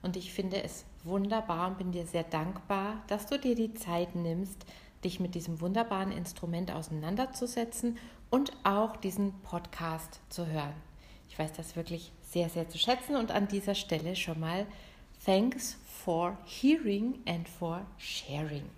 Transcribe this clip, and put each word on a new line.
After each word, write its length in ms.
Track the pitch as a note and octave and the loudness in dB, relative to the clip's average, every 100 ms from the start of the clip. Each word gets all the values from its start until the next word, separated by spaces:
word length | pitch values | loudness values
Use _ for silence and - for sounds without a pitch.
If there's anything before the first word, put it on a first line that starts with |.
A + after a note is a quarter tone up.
und 120 | F3+ F3+ | -4 -4
ich 160 | F3+ | -6
finde 320 | - F#3+ F3+ | -2 0 0
es 220 | - - - - | -2 -8 -14 -12
wunderbar 640 | D#3+ G3 G3 A3 G#3+ E3 F3+ | -2 2 2 2 0 0 0
und 120 | F#3+ | 0
bin 120 | F3+ | -2
dir 140 | F3 E3 | -2 0
sehr 180 | E3+ | 0
dankbar, 800 | E3 D#3+ D#3+ F#3+ - G3 G3 A3 - | 2 0 0 -4 -2 0 0 -4 -2
dass 180 | G#3 G#3+ | -2 0
du 140 | C#4 | 0
dir 160 | C4+ A#3 | 4 4
die 180 | A3 | 2
Zeit 420 | A3 F#3 E3+ F3 F3+ | 0 0 2 2 0
nimmst, 500 | E3+ E3 F#3+ - - - - - | 0 0 -2 -6 -14 -18 -20 -4
dich 160 | F3+ F3+ | -4 0
mit 140 | F3+ | -2
diesem 260 | F3+ E3 E3 | -2 -4 -2
wunderbaren 520 | E3+ G3+ A3+ F#3+ F#3+ | 2 2 2 2 0
Instrument 600 | E3 F3 - E3+ E3+ F3+ | -2 -6 -6 -2 -2 0
auseinanderzusetzen 1300 | E3 D#3 D#3 D#3 G3+ C4 C4 B3 B3 A#3 - A#3+ A#3 - - - | -4 -4 -4 -2 0 0 0 -2 0 -2 0 -2 -2 -8 -18 2
und 220 | B3+ C#4 - | 4 4 2
auch 320 | G3 G3+ A3 A3 | 4 4 4 0
diesen 380 | G3 F#3 G3+ G3 | -4 0 0 -2
Podcast 760 | - E3+ F3 - E3 D#3+ - - - | -6 -6 -6 -6 -4 -4 -6 -16 -12
zu 160 | - E3+ | -6 -2
hören. 300 | D#3 C#3+ D3+ - - - - - | -2 -2 -6 -12 -18 -20 -20 -18
Ich 100 | - | -4
weiß 120 | D#3 | -4
das 220 | D#3 D#3+ - | -2 -8 -6
wirklich 360 | E3 E3+ - - | -4 -4 -8 -18
sehr, 280 | - F3 E3+ | -2 2 2
sehr 200 | E3+ E3 | 2 -2
zu 80 | - | 0
schätzen 380 | - B3 - C#4+ | 4 4 4 2
und 160 | A3+ | 4
an 160 | - G3+ | 2 4
dieser 280 | G3+ G3 G3 | 2 2 0
Stelle 400 | - D#3+ D#3 F3+ | 2 0 0 -2
schon 240 | - D#3+ | -2 -2
mal 280 | D#3+ F3+ G#3 - - - - - - | 0 0 -2 -6 -16 -20 -20 -6 6
thanks 520 | F#3+ A#3 B3+ - - - | 8 8 2 -4 -8 -14
for 520 | - - E3 F3 G3 - | -8 0 2 2 0 -10
hearing 760 | - C4 D#4+ B3+ G3+ A3+ C4 - | 4 6 6 6 2 2 -2 -2
and 220 | E3+ E3 | -2 -4
for 320 | - E3+ E3+ G3 - | -4 -2 -2 -6 -10
sharing. 720 | - - - C#3+ D#3 D3 C#3 | -6 -6 -4 -2 -2 -4 -8